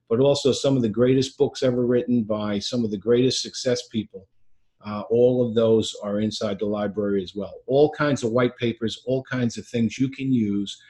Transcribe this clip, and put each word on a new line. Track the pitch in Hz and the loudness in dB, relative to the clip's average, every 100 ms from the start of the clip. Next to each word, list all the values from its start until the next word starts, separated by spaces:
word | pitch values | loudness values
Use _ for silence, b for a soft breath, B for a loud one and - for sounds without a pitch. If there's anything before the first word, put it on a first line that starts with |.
| _ | _
but | 117 | 2
also | 139 139 135 | 4 4 2
some | 113 139 135 | 2 2 2
of | |
the | 113 107 | 2 2
greatest | 127 131 131 - | 4 4 2 0
books | 135 - | -2 0
ever | 131 123 120 | 0 0 2
written | 123 120 123 | 0 2 0
by | 104 107 107 104 | 0 -2 -2 -4
some | - 123 | -4 -4
of | 110 | -2
the | 101 107 | -4 0
greatest | 120 131 123 | 2 2 0
success | - - 131 123 - | -6 -6 -4 -4 -4
people. | 113 101 95 95 _ - - _ _ | -6 -6 -12 -20 _ -20 -20 _ _
Uh, | 107 104 - | -10 -10 -2
all | 117 123 127 120 | 2 4 4 0
of | |
those | 110 113 113 104 - | 2 4 4 2 -6
are | 104 101 | -6 -2
inside | 107 104 110 101 | -2 -2 -6 -4
the | 104 | -4
library | 104 104 101 101 101 | -2 -4 -4 -2 -2
as | 90 101 | -4 -8
well. | 92 - - | -10 -12 -2
All | 135 151 | 2 2
kinds | 156 147 131 | 2 0 0
of | 120 | 0
white | 117 123 - | 0 0 0
papers, | 120 113 113 - - | -4 -2 -6 -6 -4
all | 131 | -4
kinds | - 127 120 110 | -4 -4 -4 -4
of | 101 | -6
things | 120 113 - | -2 -2 0
you | 131 | -4
can | 135 135 | -2 0
use | 127 104 101 98 - b | 0 2 -2 -4 -10 b